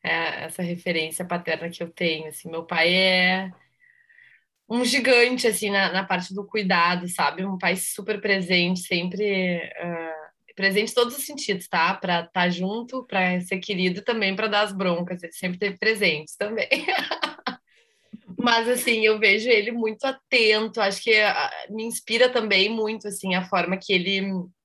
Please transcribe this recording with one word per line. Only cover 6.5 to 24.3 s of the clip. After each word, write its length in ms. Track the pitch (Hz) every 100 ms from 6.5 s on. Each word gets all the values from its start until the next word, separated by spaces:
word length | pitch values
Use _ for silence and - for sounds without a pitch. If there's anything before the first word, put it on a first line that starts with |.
| 220 190 180 175 180 180
sabe? 360 | - 147 160
Um 140 | 196 185
pai 180 | 185 185
super 440 | - - 202 202
presente, 600 | 208 190 180 180 175 185
sempre, 760 | - 180 180 185 208 190 185 170 - -
ah, 520 | 175 170 165 156 156 _ _
presente 380 | - 196 196 214
em 20 |
todos 220 | - 233 247
os 80 |
sentidos, 420 | - 277 - 185 -
tá? 280 | 175 175
Pra 320 | 196 185 170 170
tá 220 | 185 180
junto, 540 | 175 185 220 240 262 247
pra 340 | 196 185 180
ser 180 | 180 190
querido 420 | 185 185 180 180
e 40 |
também 320 | - 226 196 190
pra 100 | 214
dar 120 | 208
as 100 | 208
broncas. 500 | 196 180 170 175 175
Ele 100 | 165
sempre 260 | - 185 180
teve 200 | 208 190
presente 540 | 214 214 190 151 156 -
também. 300 | 208 220 -
<laughs> 920 | 269 - 381 - - 311 - - - _ _ _ _ _ 220 - 180
Mas, 300 | 240 233 226
assim, 360 | 240 247 226
eu 140 | 220 214
vejo 300 | 214 208 233
ele 200 | 220 208
muito 320 | 233 220 214
atento, 760 | 269 262 _ 254 220 214 220 220
acho 220 | 196 196
que, 120 | - 214
ah, 300 | 208 - - 78 -
me 140 | 220
inspira 440 | 226 233 - 226 247
também 400 | 247 214 190 202
muito, 380 | 226 214 220 208
assim, 260 | 185 190
a 100 | 180
forma 320 | 180 185 175 190
que 160 | -
ele 300 | 190 180 196 196